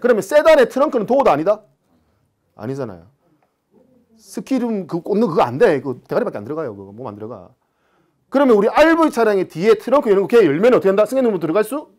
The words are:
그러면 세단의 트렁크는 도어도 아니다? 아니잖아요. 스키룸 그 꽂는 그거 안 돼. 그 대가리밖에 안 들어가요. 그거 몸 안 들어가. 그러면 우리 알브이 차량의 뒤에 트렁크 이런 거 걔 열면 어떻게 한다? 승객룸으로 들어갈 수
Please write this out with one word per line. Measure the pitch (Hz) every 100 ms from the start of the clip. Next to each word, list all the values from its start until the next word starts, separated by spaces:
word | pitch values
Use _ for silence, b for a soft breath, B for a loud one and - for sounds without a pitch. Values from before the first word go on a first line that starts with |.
그러면 | 240 220
세단의 | - 294 302 311 226
트렁크는 | 262 294 247 190
도어도 | 262 220
아니다? | 147 160 220 _ _ _ _ _ _ _ _ _ -
아니잖아요. | 113 135 120 90 87 _ _ _ _ _ _ _ _ _ _ _
스키룸 | - - - 262 240 214 165
그 | 175
꽂는 | - 208 226
그거 | 165
안 | 131 123
돼. | 226 147
그 | 135 123 _
대가리밖에 | 156 220 117
안 | 104
들어가요. | 156 147 101
그거 | 98
몸 | 104 127
안 | 104
들어가. | 107 113 90 _ _ _ _ _ _ _ _
그러면 | - 262 214
우리 | 208
알브이 | 233 311 330 311
차량의 | - 220 202 175
뒤에 | 156 202 220
트렁크 | - 269 240
이런 | 196
거 | 190
걔 | 240 180
열면 | 143 226
어떻게 | 240 196
한다? | 196 214
승객룸으로 | 262 247 190
들어갈 | 156 180
수 | 214 277 -